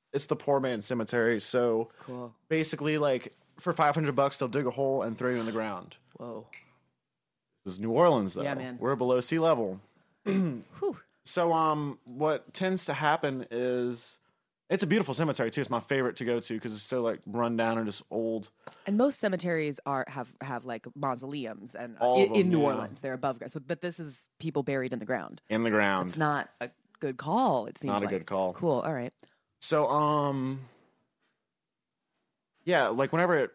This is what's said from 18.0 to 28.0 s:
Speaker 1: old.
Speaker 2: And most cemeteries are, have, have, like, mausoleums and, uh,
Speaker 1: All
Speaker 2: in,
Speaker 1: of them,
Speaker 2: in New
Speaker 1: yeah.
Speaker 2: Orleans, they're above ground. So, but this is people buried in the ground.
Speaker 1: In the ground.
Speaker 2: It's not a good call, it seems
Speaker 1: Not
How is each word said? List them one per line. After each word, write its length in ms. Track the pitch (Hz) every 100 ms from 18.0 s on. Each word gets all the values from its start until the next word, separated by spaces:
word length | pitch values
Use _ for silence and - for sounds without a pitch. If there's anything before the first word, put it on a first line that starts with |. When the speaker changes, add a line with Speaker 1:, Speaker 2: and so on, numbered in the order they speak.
| -
Speaker 1:
old. 400 | 107 113 113 104 _ - - -
Speaker 2:
And 100 | 208
most 220 | 277 269
cemeteries 640 | 208 180 175 165 151 139
are, 200 | - 139 131
have, 240 | 135 123 -
have, 240 | 135 120
like, 220 | 123 117 123
mausoleums 800 | 139 139 123 135 147 117 107 110
and, 220 | - 120 110
uh, 40 |
Speaker 1:
All 120 | 123 127
Speaker 2:
in, 60 |
Speaker 1:
of 60 | 196
them, 120 | 214
Speaker 2:
in 100 | 180
New 100 | 165
Speaker 1:
yeah. 60 | 143
Speaker 2:
Orleans, 340 | 131 110 -
they're 120 | 139
above 240 | 131 139 135
ground. 120 | -
So, 80 | 156
but 200 | 131 170
this 160 | 175 170
is 300 | 156 131 - _
people 240 | 160 147
buried 300 | 135 135 127
in 60 | 123
the 60 | 104
ground. 360 | 123 76 - _
Speaker 1:
In 140 | 110
the 60 | 113
ground. 380 | 107 101 95 90
Speaker 2:
It's 60 | 160
not 300 | 151 143 - _
a 100 | 123 - _ _
good 160 | 147 127
call, 500 | 139 208 254 135 113
it 100 | -
seems 140 | -
Speaker 1:
Not 120 | 101